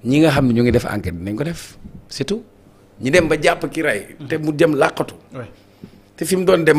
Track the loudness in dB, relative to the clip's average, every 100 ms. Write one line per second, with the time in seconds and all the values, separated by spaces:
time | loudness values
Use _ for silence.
0 | 2 4 4 4 2 4 4 2 0 -6
1 | -6 -8 -8 -6 -6 -8 -14 -20 -20 -20
2 | -18 -8 -6 -6 -8 _ -20 _ _ -8
3 | 2 2 2 2 0 0 -4 -4 -2 -2
4 | -6 -18 -8 -4 -4 2 2 4 0 0
5 | -8 -8 _ -16 -16 -20 _ _ -20 -20
6 | _ -10 -2 0 4 4 2